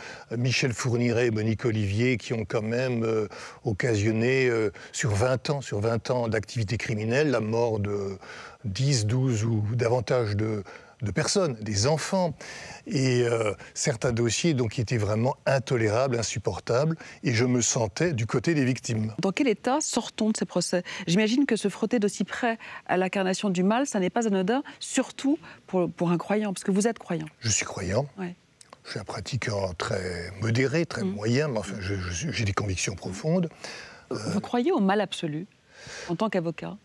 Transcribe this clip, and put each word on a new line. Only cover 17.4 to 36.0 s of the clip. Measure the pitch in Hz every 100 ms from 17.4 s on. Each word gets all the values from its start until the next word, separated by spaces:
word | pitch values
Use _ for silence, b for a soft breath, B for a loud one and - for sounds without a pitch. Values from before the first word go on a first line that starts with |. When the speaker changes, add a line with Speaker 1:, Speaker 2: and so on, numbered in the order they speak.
Speaker 1:
me | 127 123
sentais | - 120 113 - 175
du | 139 113
côté | 131 165
des | 151
victimes. | 127 123 - 110 110 -
Speaker 2:
Dans | 190
quel | 185 277
état | 202 247 294
sort-on | - 240 - - 214
de | 214
ces | 190
procès ? | 180 - 180 B B 175
J'imagine | 190 214 254
que | 277
se | 214 196
frotter | - 214 240
d'aussi | 202 -
près | 196 - 240 226 B B -
à | 180
l'incarnation | 185 196 185 185 202
du | 180
mal, | 190 233 285
ça | 208
n'est | 180
pas | 240 226
anodin, | 190 185 262 B B
surtout | - 262 254 - 269 320 B B -
pour, | 185 170
pour | - 175
un | 165
croyant, | - 214 208
parce | 180
que | -
vous | 190 226
êtes | 220
croyant. | - 165 156 -
Speaker 1:
Je | 113
suis | - -
croyant. | - 92 110 147 196
Speaker 2:
Ouais. | 180 180 _ _ - -
Speaker 1:
Je | -
suis | 113
un |
pratiquant | 95 - 90 113 113 101 95
très | 82 - 101 90 87 87 95
modéré, | 110 117 135 165 160
très | -
Speaker 2:
Mhm. | 95
Speaker 1:
moyen, | 104 110 127 151
mais | 110
enfin, | 95 98
je, | 95
je | 98 90
suis, | 87 151
j'ai | 117
des | 101
convictions | 98 104 92 - 92
profondes. | 92 98 156 185 165 B B B B B B
Speaker 2:
Vous | - 107 202
croyez | - 247 294
au | 339
mal | 190 208
absolu ? | 185 - 160 151 196 _ _ B B B